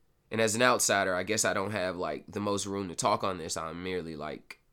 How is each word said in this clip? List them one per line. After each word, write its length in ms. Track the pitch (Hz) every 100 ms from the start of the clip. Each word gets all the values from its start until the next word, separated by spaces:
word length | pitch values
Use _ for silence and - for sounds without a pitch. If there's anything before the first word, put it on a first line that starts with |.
| _ _ -
and 100 | 110
as 140 | 113
an 80 | 110
outsider, 520 | 123 113 - 101 95
I 80 | 90
guess 220 | 95 107
I 100 | 101
don't 160 | 98 98
have, 260 | 107 92 87
like, 280 | 82 73 -
the 120 | 101
most 260 | 104 101 98
room 220 | 98 95
to 60 |
talk 280 | 82 107 107
on 160 | 101 92
this. 180 | 82 85
I'm 260 | 80 85
merely, 340 | 92 92 82 76
like, 420 | 76 69 - - _